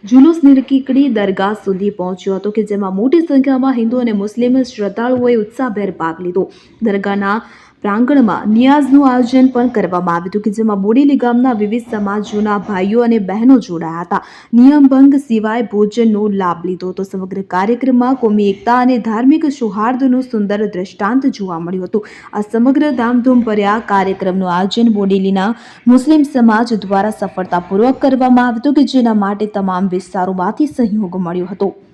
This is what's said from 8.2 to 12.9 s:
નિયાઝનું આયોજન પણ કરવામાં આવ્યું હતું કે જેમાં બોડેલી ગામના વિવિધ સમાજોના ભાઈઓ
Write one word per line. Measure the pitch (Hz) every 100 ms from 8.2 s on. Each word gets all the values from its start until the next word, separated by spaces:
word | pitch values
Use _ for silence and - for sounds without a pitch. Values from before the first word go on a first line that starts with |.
| 226 160 208
નિયાઝનું | 220 254 294 254 277 277
આયોજન | 247 240 262 262
પણ | 247 247 233
કરવામાં | 180 180 175 170
આવ્યું | 185
હતું | 208
કે | 208 208
જેમાં | 220 202
બોડેલી | 196 240 285 262
ગામના | 240 240 262 220
વિવિધ | 208 233 233
સમાજોના | 220 202 208 202 208 214 202 190
ભાઈઓ | 190 196